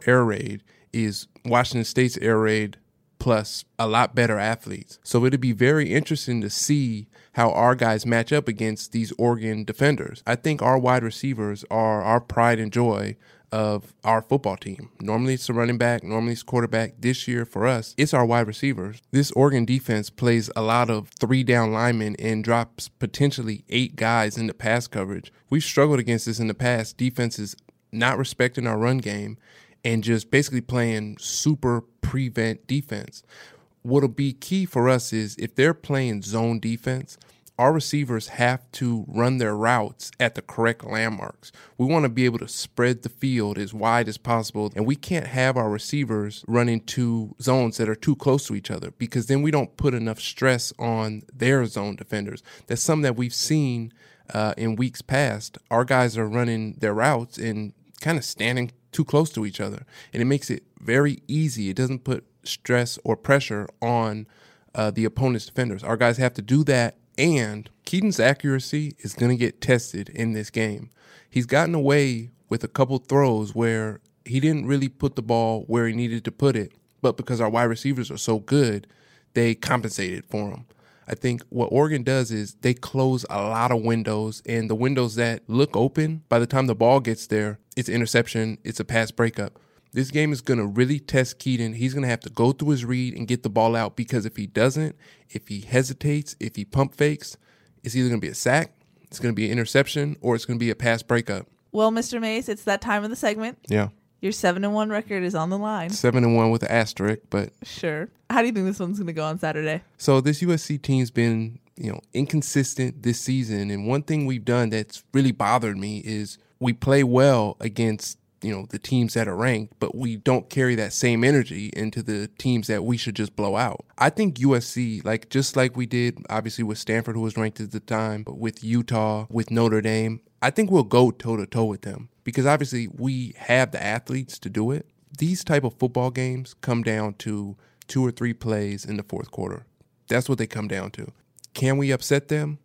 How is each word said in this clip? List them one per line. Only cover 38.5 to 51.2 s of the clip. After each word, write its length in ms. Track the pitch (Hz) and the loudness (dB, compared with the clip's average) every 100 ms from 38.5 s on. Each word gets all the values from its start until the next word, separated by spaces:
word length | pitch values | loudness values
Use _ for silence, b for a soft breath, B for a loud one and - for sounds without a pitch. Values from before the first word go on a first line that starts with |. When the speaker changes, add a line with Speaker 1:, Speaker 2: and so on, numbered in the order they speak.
| 127 - | 0 -6
Speaker 1:
to 320 | - 123 113 - | -4 -2 -2 -2
run 300 | 104 120 131 | 0 2 2
their 180 | 113 104 | 0 0
routes 560 | 113 123 104 - - - | 2 2 0 -8 -16 -2
at 160 | 120 - | -2 -2
the 60 | |
correct 420 | - - 113 113 | -8 0 0 0
landmarks. 720 | 110 110 113 104 - - - B B - | -4 -2 -2 -4 -10 -14 -20 B B -2
We 80 | 127 | 2
wanna 240 | 160 143 | 2 2
be 160 | 117 123 | 2 2
able 140 | 113 | 0
to 100 | 104 | -6
spread 540 | - - - 120 120 | -10 -6 0 2 0
the 60 | 123 | -6
field 480 | - 135 127 104 101 | -4 -2 0 0 -4
as 160 | 101 | -6
wide 360 | 110 110 117 110 | -2 2 2 0
as 80 | 107 | -4
possible, 560 | - 117 107 104 104 104 | -2 -2 -2 -4 -4 -2
and 100 | 110 | 0
we 120 | 143 | -2
can't 300 | - 170 - | -2 -4 -2
have 280 | 127 131 127 | 0 2 2
our 140 | 110 | 0
receivers 760 | 107 - 147 123 107 104 - - | -2 -4 -4 -2 -2 -4 -8 -2
run 180 | 117 120 | 2 2
into 640 | 113 117 - 120 117 107 - | 0 -2 -2 -2 -2 -4 -4
zones 360 | - 131 117 - | 0 2 2 0
that 100 | 110 | -2
are 80 | 110 | 0
too 200 | - 139 | 0 0
close 280 | 143 139 - | 2 2 0
to 80 | 101 | -8
each 140 | - | -6
other 220 | 98 87 - | -8 -10 -10
because 300 | 117 127 117 | -6 -4 0
then 140 | 139 | 2
we 100 | 151 | 2
don't 260 | 147 127 - | 0 -2 -2
put 160 | 151 | -2
enough 260 | 123 113 110 | 0 -4 -6
stress 540 | - - 131 123 - - | -10 -2 0 2 -2 -4
on 440 | 117 113 110 107 | -2 -2 -2 -6